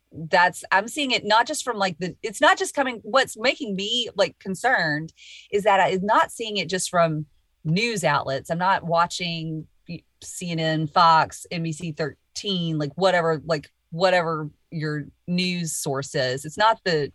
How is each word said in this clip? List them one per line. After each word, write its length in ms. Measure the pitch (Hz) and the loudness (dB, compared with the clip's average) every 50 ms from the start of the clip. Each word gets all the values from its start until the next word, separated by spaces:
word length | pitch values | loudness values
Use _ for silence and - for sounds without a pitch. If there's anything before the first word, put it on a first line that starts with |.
| _ _ | _ _
that's, 520 | - 143 165 151 190 175 175 180 - - - - | -14 -14 -4 0 4 4 4 4 2 -2 -4 0
I'm 160 | - 190 208 233 | 2 2 2 0
seeing 240 | - 311 285 254 | -4 -4 -2 -2
it 140 | 247 196 - | -2 -2 0
not 200 | 202 208 226 240 - | 2 2 2 2 2
just 160 | 311 - - | -2 -6 -4
from, 120 | 254 226 208 | -6 -2 -2
like, 200 | 196 185 165 - | -2 -2 -2 -4
the, 160 | 175 175 - - - | -8 -8 -8 -8 -10
it's 180 | 226 196 - | -10 -2 2
not 160 | 285 330 381 - | 4 4 4 4
just 160 | 381 370 - | 0 -4 -2
coming, 280 | 294 269 254 240 208 - | -2 -2 -2 -4 -8 -10
what's 340 | 220 208 269 254 - - 220 | 0 0 0 0 0 -4 -2
making 380 | 220 262 320 - 294 214 196 | 0 0 0 0 -4 -6 -4
me, 340 | 180 196 214 233 247 240 - - | -4 -4 -4 -2 -4 -4 -4 0
like, 240 | - 190 160 - _ | 0 0 0 0 _
concerned 760 | - 190 185 - - 247 262 208 175 156 147 151 160 160 - _ - - - - - _ | -10 -10 -8 -2 0 0 2 2 2 0 0 -2 -4 -8 -12 _ -20 -20 -20 -20 -14 _
is 120 | - 208 190 | -4 0 2
that 160 | 214 196 190 | 4 4 6
I'm 240 | 180 - 190 190 185 | 4 4 2 0 0
not 260 | 208 226 302 330 - | 2 4 4 2 2
seeing 260 | - - 233 220 208 196 | -2 -8 -8 -4 -4 -4
it 120 | 180 165 | -4 -4
just 200 | 190 180 - - | -4 -4 -4 -2
from 360 | - 175 170 160 156 151 151 - _ _ _ _ _ _ _ | 2 2 2 2 2 -2 -6 -8 _ _ _ _ _ _ _
news 380 | 156 160 196 226 240 226 196 165 | -2 0 0 0 0 -2 0 0
outlets. 440 | 156 143 139 - 135 135 135 - - | 2 2 2 0 -2 -4 -6 -4 -6
I'm 80 | 170 170 | -4 -2
not 260 | 180 190 190 - - | 0 2 0 0 0
watching 840 | 170 165 165 170 170 - - 180 170 165 165 160 165 160 156 151 - _ _ _ - | 0 2 2 2 0 0 -6 -6 -6 -6 -6 -6 -6 -6 -8 -10 -12 _ _ _ -14
y-, 140 | 170 - - _ _ _ - | -14 -14 -14 _ _ _ -18
C 280 | - - - 185 175 | -16 -12 -10 -8 -6
N 80 | 170 160 | -4 -2
N, 280 | 160 160 160 156 160 147 | 0 0 0 0 -2 0
Fox, 580 | - 185 175 165 160 160 147 - - - - - | 4 6 6 8 8 6 4 2 -2 -12 -14 -10
N 120 | 180 170 165 | -8 -6 -6
B 80 | 165 156 | -6 -6
C 180 | - 180 165 | -6 -8 -8
thirteen, 840 | 151 - 160 - - _ _ _ _ - - 208 190 180 170 165 160 151 | -6 -4 -6 -6 -6 _ _ _ _ -10 -6 -4 -4 -2 -2 -2 -2 -2
like, 160 | 151 139 135 | -4 -4 -2
whatever, 460 | - 190 190 180 175 165 165 160 147 127 | 2 2 4 4 4 2 2 0 -2 -2
like, 260 | 156 165 151 - - _ _ _ _ | -4 -4 -4 -4 -10 _ _ _ _
whatever 580 | 165 165 185 190 180 180 165 165 165 156 156 151 - _ _ _ | -4 0 2 4 4 4 2 0 -2 -4 -6 -8 -10 _ _ _
your 340 | - 160 151 156 151 151 143 - - _ _ - | -8 -6 -4 -4 -4 -6 -6 -10 -14 _ _ -4
news 460 | 180 180 185 180 180 175 170 156 - | -2 0 0 0 -2 -2 -4 -4 -6
source 400 | - - 151 139 135 139 - - | -6 -4 -4 -4 -4 -4 -4 -2
is. 280 | 147 131 127 127 135 - | -2 0 0 -2 -4 -6
It's 120 | 156 - - | -8 -2 2
not 220 | 214 220 226 - _ | 4 4 4 2 _
the 280 | 185 165 151 143 - - | 0 0 0 0 -2 -4